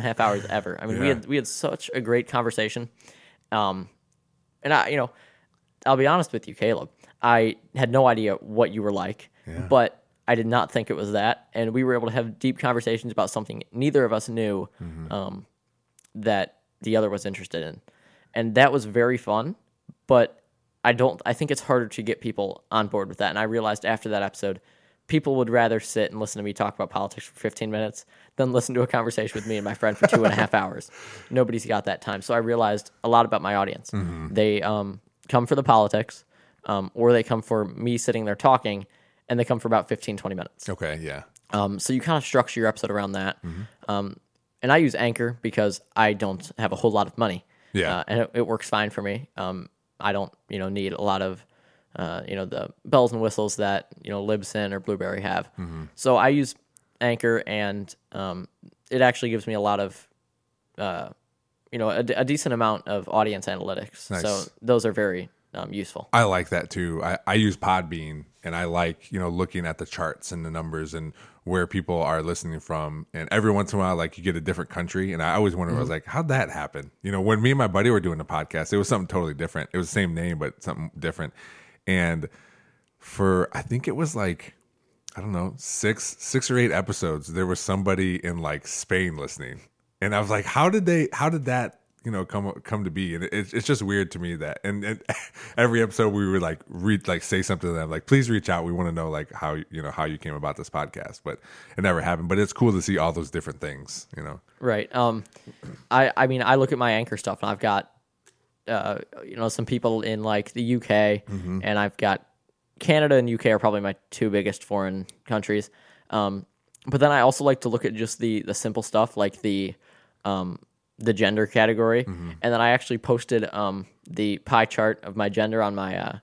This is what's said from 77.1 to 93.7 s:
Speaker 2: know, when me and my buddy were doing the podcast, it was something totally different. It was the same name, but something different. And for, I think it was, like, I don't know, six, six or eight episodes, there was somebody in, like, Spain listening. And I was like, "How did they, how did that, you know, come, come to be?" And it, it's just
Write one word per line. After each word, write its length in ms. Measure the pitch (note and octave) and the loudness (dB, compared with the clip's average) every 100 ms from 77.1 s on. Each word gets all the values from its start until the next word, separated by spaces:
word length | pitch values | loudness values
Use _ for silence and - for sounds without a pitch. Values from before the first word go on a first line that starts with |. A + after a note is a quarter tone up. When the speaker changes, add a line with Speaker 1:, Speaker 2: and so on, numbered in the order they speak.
Speaker 2:
know, 100 | G2 | 0
when 180 | G2 A2 | 2 4
me 100 | A#2+ | 4
and 60 | C#3 | 4
my 100 | G#2+ | 2
buddy 240 | F#2 A#2 | 4 4
were 80 | G#2+ | 4
doing 180 | F2 D#2 | 2 -2
the 80 | D2+ | -4
podcast, 480 | D#2 D2+ D#2+ D#2+ | -6 -4 -6 0
it 40 | G2+ | 0
was 100 | G2 | 2
something 200 | A2+ F2+ | 0 0
totally 280 | G2 E2 C#2+ | -2 -2 -4
different. 340 | E2 E2 C#2 | -6 -6 -6
It 60 | F2+ | -4
was 100 | E2+ | -2
the 60 | |
same 200 | G#2+ F#2 E2 | 0 0 -2
name, 240 | F2 D#2+ | -4 -4
but 240 | D2+ - | -6 -8
something 260 | - - D#2+ - | -10 -8 -10 -6
different. 360 | E2 - D#2 - - - - _ - | -6 -6 -10 -12 -20 -20 -20 _ -2
And 400 | F#2 E2+ E2 D2+ - _ _ _ _ _ _ | 0 2 -2 -6 -14 _ _ _ _ _ _
for, 520 | - - G2 F#2 - | -14 0 2 4 2
I 80 | C3+ | -4
think 260 | - A#2+ - | -4 -4 -2
it 80 | A#2+ | -2
was, 200 | D#3 C3+ | -4 -2
like, 380 | F#2+ E2 - - _ _ _ _ - - | -4 -4 -10 -20 _ _ _ _ -18 -12
I 60 | |
don't 100 | G#2 | -6
know, 220 | F2+ F2+ - | -4 -4 -8
six, 580 | - - G#2 G#2+ - - | -10 -2 -2 -2 -6 -10
six 300 | - C3 - | -4 -2 0
or 60 | B2 | 2
eight 140 | A#2+ | 2
episodes, 640 | E2+ F#2 G2 F2 D#2 D2 | 2 -2 -4 -4 -4 -6
there 120 | E2 F#2 | -4 -2
was 140 | F2+ | -2
somebody 560 | - F#2+ G2 F#2+ F#2+ F2+ | -2 0 0 0 0 -2
in, 160 | F2 E2+ | -4 -6
like, 280 | D#2 D2+ - | -4 -6 -8
Spain 480 | - - F#2 F#2 D2+ | -12 -2 0 0 -4
listening. 440 | C#2 - B1+ C2+ - _ _ _ | -8 -10 -12 -14 -18 _ _ _
And 120 | G2 | -2
I 60 | G#2 | 0
was 100 | G#2 | 0
like, 160 | G#2 - | -2 0
"How 240 | C3+ E3+ | 2 4
did 160 | G#3+ F3 | 4 2
they, 220 | E3+ C#3+ | 2 0
how 160 | - D3+ | 0 -2
did 160 | E3 B2+ | 0 -2
that, 340 | B2 A2+ - _ _ | -2 -4 -8 _ _
you 80 | A#2 | -6
know, 140 | G2+ F2+ | -4 -4
come, 260 | G#2 G2+ - | -4 -6 -8
come 200 | - A2 | -6 -4
to 80 | F#2 | -2
be?" 240 | D#2+ F#2 E2 | -4 -4 -4
And 80 | |
it, 80 | F2+ G2+ F#2+ | -4 -4 -4
it's 120 | A#2 | -4
just 160 | A2+ | 0